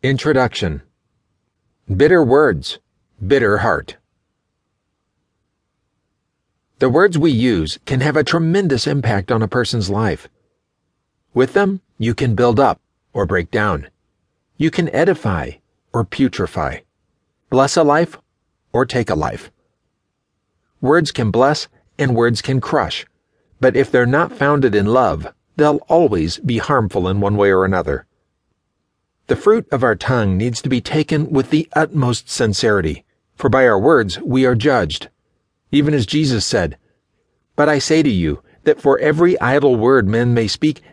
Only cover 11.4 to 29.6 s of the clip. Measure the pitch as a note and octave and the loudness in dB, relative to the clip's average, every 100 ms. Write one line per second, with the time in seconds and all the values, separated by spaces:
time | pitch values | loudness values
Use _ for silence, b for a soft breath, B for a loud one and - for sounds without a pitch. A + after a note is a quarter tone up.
11.4 | B2+ G3+ G3 F#3+ _ _ A2+ A2+ B2+ G#2 | 0 2 0 -4 _ _ -6 -2 -2 0
12.4 | A#2+ A2+ C3+ - _ _ _ - F#2 F2+ | 0 2 0 -2 _ _ _ -6 -2 -2
13.4 | E2+ A2+ G#2 E2 - _ _ _ _ _ | -2 -4 -2 -4 -10 _ _ _ _ _
14.4 | _ _ D#3 D#3+ E3 B2 E3+ F3 G#2+ F2 | _ _ -4 -2 -4 0 0 0 -2 -4
15.4 | B1+ - _ _ _ A#2 A2+ - C3 - | -6 -14 _ _ _ -6 -6 -2 -4 -2
16.4 | F#2 - C#2+ B1 _ _ _ _ _ _ | -6 -4 -6 -8 _ _ _ _ _ _
17.4 | _ B2 C3+ - D3+ D3 E3+ - _ _ | _ 0 2 2 2 2 0 -6 _ _
18.4 | _ _ _ - D3 B2 A2+ E2 D2+ G#1 | _ _ _ -4 -2 -2 -2 -4 -4 -8
19.4 | - _ _ _ _ _ _ _ _ _ | -16 _ _ _ _ _ _ _ _ _
20.4 | _ _ _ _ B2 E3 D#3 - A2+ G#2 | _ _ _ _ 0 2 0 -4 -2 2
21.4 | C3 D3 - _ _ - C3+ A#2 A#2 A#2 | 2 2 -6 _ _ -6 -2 2 0 0
22.4 | - C3 - D3+ F2 - - _ _ _ | -4 -4 -2 -2 -2 -6 -14 _ _ _
23.4 | _ _ C3 B2 C#3 B2+ B2 C#3 E3+ - | _ _ 0 2 2 2 2 0 -2 -2
24.4 | C#3 D3 C3 G#2 G2+ B2 A2+ D2+ D2+ _ | 0 2 2 2 2 2 0 -2 -10 _
25.4 | _ - D3 D3 - E3 D#3 G2 D#2+ - | _ 0 0 0 0 2 2 0 -2 -4
26.4 | D3 A#2 - C#3 G#2+ G2+ F#2 G2 G2+ G2+ | -4 -4 0 0 0 -2 -2 -2 0 2
27.4 | G2+ F#2+ F#2+ F#2 D#2+ C#2 - _ _ _ | 2 4 2 0 -2 -6 -8 _ _ _
28.4 | _ _ _ _ _ _ _ _ - - | _ _ _ _ _ _ _ _ -6 -2
29.4 | - A3+ | 2 2